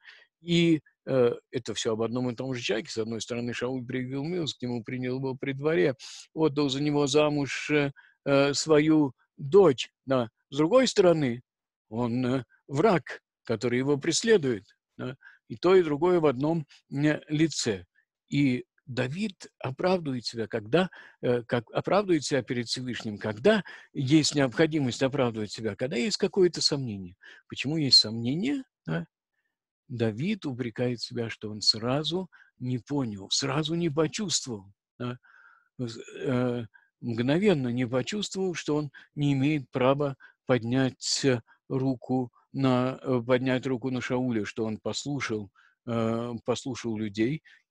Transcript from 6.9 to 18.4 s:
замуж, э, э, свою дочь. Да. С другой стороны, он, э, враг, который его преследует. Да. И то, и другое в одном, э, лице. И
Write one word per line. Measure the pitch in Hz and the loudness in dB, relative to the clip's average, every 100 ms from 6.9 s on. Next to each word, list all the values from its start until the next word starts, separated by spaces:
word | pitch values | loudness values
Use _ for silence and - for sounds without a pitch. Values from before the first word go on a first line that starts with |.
| 147 147 | 2 2
замуж, | 143 151 147 139 - - | 4 4 2 -2 -4 -2
э, | 151 143 - - _ | 0 0 -4 -20 _
э, | - 139 139 | 2 4 4
свою | 139 156 151 156 156 143 - _ - | 2 4 4 6 4 4 -2 _ -12
дочь. | 143 190 180 127 - _ - | 4 8 8 6 -2 _ 0
Да. | 131 113 _ - | 0 0 _ -6
С | 139 | 0
другой | 160 247 254 | 4 6 4
стороны, | - 180 165 135 120 - _ _ _ - | 6 6 6 2 -2 -10 _ _ _ -8
он, | 110 120 120 123 | -2 0 0 0
э, | 135 123 _ - | -2 -4 _ -6
враг, | 139 214 170 - - _ _ | 2 4 4 0 -16 _ _
который | - 110 123 120 | -6 -4 0 0
его | 135 143 | 0 0
преследует. | 165 151 233 214 135 104 - _ _ - | 0 0 4 4 2 -2 -6 _ _ -12
Да. | 127 127 - - - | -12 -12 -18 -20 -16
И | 120 | -2
то, | 175 190 | 4 6
и | |
другое | 160 143 175 180 | 4 2 2 4
в | 151 | 4
одном, | 123 147 165 147 - - | 2 0 -2 -4 -14 -10
э, | 139 151 147 - | 0 0 0 -2
лице. | 151 160 - 123 95 90 _ _ _ - | 0 0 0 -2 -4 -6 _ _ _ -4
И | 139 | 2